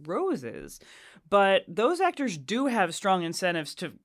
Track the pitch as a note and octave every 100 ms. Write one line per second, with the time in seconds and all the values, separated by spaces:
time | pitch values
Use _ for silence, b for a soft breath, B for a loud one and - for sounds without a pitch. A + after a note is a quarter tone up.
0 | D3+ G3 F#4 A#3+ A#2+ C#2+ C#2+ - B B
1 | B B - G3+ G3 F#3+ - F3 A#3+ E4+
2 | F4+ - C4 E3 C3 A3 C#4 A#3 F3+ D#3+
3 | G3+ F#3 E3+ E3+ F3+ E3+ D3 - E3 -